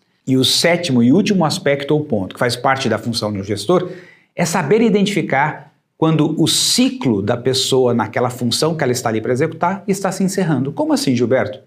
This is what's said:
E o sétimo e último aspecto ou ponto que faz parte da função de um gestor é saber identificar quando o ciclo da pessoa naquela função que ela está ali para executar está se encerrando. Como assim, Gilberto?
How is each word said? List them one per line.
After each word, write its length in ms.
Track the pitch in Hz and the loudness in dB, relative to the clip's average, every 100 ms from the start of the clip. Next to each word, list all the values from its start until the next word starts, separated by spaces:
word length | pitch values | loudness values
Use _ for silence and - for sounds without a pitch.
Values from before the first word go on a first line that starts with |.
| _ _ - | _ _ 0
E 80 | 131 | 2
o 80 | |
sétimo 580 | 131 - 170 175 156 123 | 2 2 2 2 2 4
e 120 | 120 | 4
último 320 | 175 214 190 156 | 4 4 2 0
aspecto 460 | - 143 139 - 151 | 0 -2 -2 0 -2
ou 80 | |
ponto 320 | 151 104 92 - | 0 -4 -4 -2
que 40 | |
faz 180 | 123 120 | -2 0
parte 320 | 131 127 113 | 0 2 0
da 80 | 107 | -2
função 340 | 120 113 107 | -2 -4 -4
de 80 | 98 | -6
um 40 | |
gestor 460 | 95 98 - 131 - - - - _ | -6 -6 0 0 0 -12 -20 -20 _
é 120 | - 175 | -4 -2
saber 340 | 202 147 220 | -2 2 2
identificar 920 | 233 175 185 160 - 135 151 - - _ _ - | 4 2 2 -2 -2 0 0 -4 -14 _ _ -2
quando 440 | 160 156 147 - | 0 2 2 2
o 60 | 160 | 0
ciclo 760 | - - - 254 254 131 101 | 2 0 2 0 0 -2 0
da 140 | 107 123 | 0 -2
pessoa 580 | 131 131 - 131 123 | 0 -2 0 2 2
naquela 360 | 117 104 123 123 | 2 -2 -2 -2
função 460 | 123 120 - 156 165 | -2 -4 0 0 0
que 80 | |
ela 100 | 123 | -2
está 160 | 123 117 | -2 -2
ali 100 | 110 | -2
para 140 | 113 | -2
executar 500 | 127 160 - 175 196 - | -2 -2 -2 -2 -2 -4
está 220 | 190 185 | -2 -2
se 120 | 185 | -2
encerrando. 480 | 185 196 165 131 139 | -2 0 0 0 -2
Como 220 | - 311 | -2 -2
assim, 220 | 277 139 120 | 0 0 0
Gilberto? 440 | 113 131 104 - | 2 2 0 -6